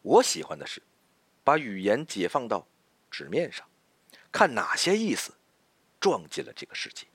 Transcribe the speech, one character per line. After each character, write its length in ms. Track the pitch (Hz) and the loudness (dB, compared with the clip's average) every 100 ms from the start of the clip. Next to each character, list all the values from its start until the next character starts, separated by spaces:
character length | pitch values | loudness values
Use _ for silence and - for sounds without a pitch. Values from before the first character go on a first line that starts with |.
我 220 | 95 175 | 6 6
喜 200 | 262 - | 6 -2
欢 160 | 76 78 | -6 -10
的 80 | - | -10
是， 160 | - _ _ _ _ _ _ | -14 _ _ _ _ _ _
把 140 | - 151 | 2 2
语 220 | 131 95 | 0 -4
言 260 | 95 113 156 | 0 0 0
解 200 | 101 87 | -4 -2
放 220 | 143 120 | -2 -2
到 180 | 104 - _ _ _ _ | -6 -6 _ _ _ _
纸 140 | - 71 | -14 -6
面 260 | 113 160 | -4 -4
上， 160 | - - _ _ _ _ - _ | -10 -18 _ _ _ _ -20 _
看 220 | - 196 | 4 4
哪 200 | 113 - | 4 -2
些 220 | - - 208 | 0 2 2
意 180 | 220 | 2
思 200 | 104 - _ _ _ _ _ _ _ | -2 -4 _ _ _ _ _ _ _
撞 260 | 196 127 78 | 0 0 -4
进 140 | - | -10
了 100 | - | -10
这 100 | - | -14
个 100 | - | -14
世 140 | - - | -12 -12
界。 180 | - - | -12 -20